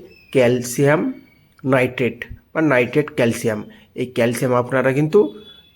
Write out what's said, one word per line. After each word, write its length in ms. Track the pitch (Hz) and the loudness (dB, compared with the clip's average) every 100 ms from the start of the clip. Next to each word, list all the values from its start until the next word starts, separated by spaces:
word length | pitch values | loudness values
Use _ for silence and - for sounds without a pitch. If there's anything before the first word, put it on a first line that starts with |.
| - - _ | -8 -20 _
ক্যালসিয়াম 680 | 135 120 123 120 - 139 156 262 - - _ _ _ | 2 2 2 -2 0 2 2 0 -6 -16 _ _ _
নাইট্রেট 540 | 131 131 123 123 117 - - - _ | 0 0 0 -2 -4 -4 -14 -18 _
বা 100 | 160 156 | -2 2
নাইট্রেট 360 | 123 117 147 147 - | 2 2 0 -2 0
ক্যালসিয়াম। 440 | 117 110 117 104 - - _ - | 0 0 -4 -6 -8 -18 _ -10
এই 120 | 127 | -6
ক্যালসিয়াম 400 | 123 117 120 131 123 | -2 -2 0 0 0
আপনারা 340 | 120 131 131 | 0 0 0
কিন্তু 260 | 131 151 208 302 - - - _ | 0 2 4 2 -2 -20 -20 _